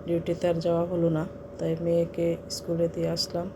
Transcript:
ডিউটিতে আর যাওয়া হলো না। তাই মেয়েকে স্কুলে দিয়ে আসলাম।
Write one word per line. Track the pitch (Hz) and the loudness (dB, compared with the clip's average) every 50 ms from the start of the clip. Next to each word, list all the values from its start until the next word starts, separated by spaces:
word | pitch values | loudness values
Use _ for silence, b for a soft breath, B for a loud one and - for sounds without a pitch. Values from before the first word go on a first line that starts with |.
| - | -2
ডিউটিতে | - 170 170 165 - 170 165 - 175 | 0 -2 0 0 0 -2 0 2 2
আর | 170 165 | 2 2
যাওয়া | 165 170 170 170 170 | 2 2 2 2 2
হলো | 170 180 175 165 165 | 0 2 2 2 4
না। | 165 156 160 190 - - - - - | 4 2 0 -2 -6 -12 -14 -14 -8
তাই | - 165 165 165 160 | -4 -2 -2 -2 0
মেয়েকে | 170 170 170 170 170 165 - - 170 170 170 170 - - | 0 2 4 4 2 2 0 0 0 0 0 0 -4 -8
স্কুলে | - - - - 170 165 170 165 | -8 -8 -4 -2 0 2 2 0
দিয়ে | 165 175 165 165 | 2 0 -2 0
আসলাম। | 165 156 - - - 170 175 190 202 | 0 0 -2 -2 -2 -4 -4 -4 -8